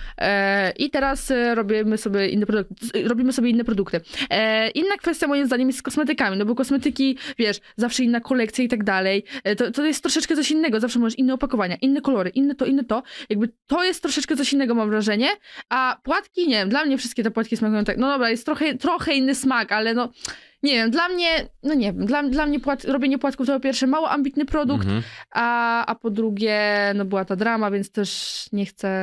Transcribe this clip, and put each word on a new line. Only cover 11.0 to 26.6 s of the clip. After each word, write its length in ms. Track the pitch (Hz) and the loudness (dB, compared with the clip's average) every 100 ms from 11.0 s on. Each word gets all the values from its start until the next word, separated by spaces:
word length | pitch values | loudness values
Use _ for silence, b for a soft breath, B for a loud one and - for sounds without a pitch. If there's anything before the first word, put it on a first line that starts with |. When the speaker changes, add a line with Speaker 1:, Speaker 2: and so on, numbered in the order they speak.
| 226 240 | 0 2
Speaker 1:
inne 160 | 262 | 0
opakowania, 420 | 262 285 220 180 170 | 0 0 0 0 0
inne 240 | 269 277 | 0 2
kolory, 300 | 277 226 180 | 2 0 0
inne 240 | 262 285 | 0 0
to, 100 | 277 262 | 0 0
inne 180 | 277 | 0
to. 180 | 240 214 B B - | 0 -4 B B -4
Jakby 180 | 208 240 - - | -2 -2 -4 -4
to 180 | 330 | 0
jest 180 | 370 - | 0 0
troszeczkę 340 | 330 285 - 277 | -2 -2 -2 -2
coś 160 | 269 | 2
innego, 220 | 277 247 | 2 2
mam 160 | 233 208 | 2 2
wrażenie, 380 | 214 208 208 285 415 B B - | 2 2 2 0 -2 B B -4
a 320 | 254 254 - | -2 0 -2
płatki, 460 | 262 370 - 359 330 | -2 -4 -2 -2 0
nie 60 | 214 | 2
wiem, 120 | 196 | 2
dla 160 | 277 | 0
mnie 140 | 302 262 | 0 -2
wszystkie 240 | 240 - | -2 -2
te 80 | 220 | -2
płatki 260 | 226 220 226 | -2 -2 0
smakują 280 | 214 214 | 0 2
tak, 120 | 208 202 | 0 0
no 100 | 269 | 0
dobra, 220 | 277 233 | 2 0
jest 140 | 226 | 0
trochę, 300 | 311 302 302 254 | -2 -2 -2 0
trochę 360 | 320 349 320 | 0 0 0
inny 200 | 277 262 | 2 2
smak, 380 | 269 262 247 214 | 2 0 0 0
ale 220 | 214 226 | 0 0
no, 180 | 233 247 B B B B B | 0 -2 B B B B B
nie 100 | 277 | 0
wiem, 180 | 240 226 | 2 2
dla 180 | 302 359 | 2 0
mnie, 400 | 359 339 320 - - | 0 0 0 -2 -6
no 120 | 277 | -2
nie 180 | 294 202 | 0 0
wiem, 140 | 180 208 | 0 0
dla, 160 | 294 | 0
dla 240 | 285 277 294 | 0 0 0
mnie 140 | 294 | 0
płat-, 240 | 285 277 - | -2 -2 -2
robienie 260 | 269 277 277 | 0 2 2
płatków 280 | 277 269 254 | 0 0 0
to 60 | |
po 60 | 269 | 0
pierwsze 260 | 269 - 262 | 0 0 2
mało 240 | 311 320 | 2 0
ambitny 340 | 285 269 285 | 0 0 -2
produkt, 400 | 285 311 262 - | 0 0 2 0
Speaker 2:
Mhm. 180 | 98 113 B B - | 0 -2 B B -8
Speaker 1:
a, 560 | - 233 240 233 233 - | -2 0 0 0 0 -2
a 80 | |
po 160 | 233 233 | -4 -4
drugie, 480 | 202 220 202 220 208 | -2 -2 0 0 2